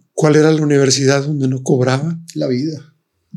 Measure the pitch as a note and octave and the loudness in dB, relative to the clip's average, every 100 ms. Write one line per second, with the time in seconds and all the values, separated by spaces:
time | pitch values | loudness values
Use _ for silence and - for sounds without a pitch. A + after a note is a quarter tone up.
0 | _ - D#3 D3+ D#3 D#3 D3 C#3+ C3+ C3 | _ -2 2 4 4 2 2 2 2 2
1 | C3+ C#3+ C#3+ C#3+ C3 C3 C3 C3+ B2+ C3+ | 0 0 -2 -2 -2 -4 -2 0 0 -2
2 | D#3+ E3 - D3+ D3 B2 D#3 C#3+ - _ | -4 -8 -10 -8 -4 -4 -4 -8 -16 _
3 | _ _ _ | _ _ _